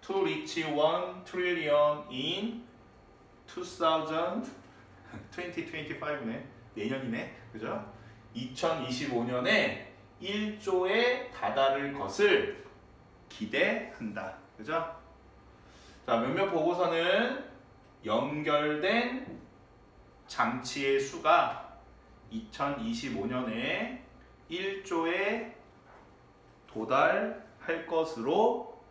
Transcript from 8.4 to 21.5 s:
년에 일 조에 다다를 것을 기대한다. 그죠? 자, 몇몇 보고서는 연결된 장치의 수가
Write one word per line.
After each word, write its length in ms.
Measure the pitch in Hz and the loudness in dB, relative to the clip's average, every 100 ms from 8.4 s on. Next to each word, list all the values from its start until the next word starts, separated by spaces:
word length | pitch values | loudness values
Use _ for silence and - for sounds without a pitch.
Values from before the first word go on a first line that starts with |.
| 131 - 165 160 120 123 - 120 | -8 -2 0 0 -2 -4 0 0
년에 680 | 117 127 170 208 - - - - - - | 0 0 4 4 2 -2 -10 -18 -20 -14
일 380 | 185 208 214 214 | -6 -2 -2 -4
조에 720 | - 185 185 220 247 247 - | 0 2 4 4 4 2 -4
다다를 640 | - - 135 135 139 143 | -4 -2 4 4 4 0
것을 720 | 139 - - 208 160 - - - - - - - - - | -4 -6 4 6 6 4 -4 -14 -20 -20 -20 -20 -20 -20
기대한다. 1080 | - 110 131 196 226 - - 113 98 82 82 - - | -8 -4 2 2 2 -4 -8 -8 -6 -10 -12 -18 -16
그죠? 440 | 110 160 - - - - - - - - - - - - | -4 -2 -2 -10 -18 -20 -20 -20 -20 -20 -20 -20 -20 -14
자, 140 | - 113 | 0 2
몇몇 320 | 127 175 190 | 2 0 2
보고서는 960 | 165 160 175 175 165 170 196 240 - - - - - - - | 2 2 4 2 2 4 4 2 -2 -8 -16 -20 -20 -20 -12
연결된 1400 | 107 110 139 151 151 147 151 151 185 226 240 254 - - - - - - - - - - - | 0 0 2 -2 2 4 4 2 2 2 2 -4 -8 -14 -16 -20 -20 -20 -20 -20 -20 -20 -14
장치의 760 | - 117 127 123 143 139 139 | -2 0 0 -6 -2 2 2
수가 800 | 139 - 156 165 - | 0 -2 4 6 4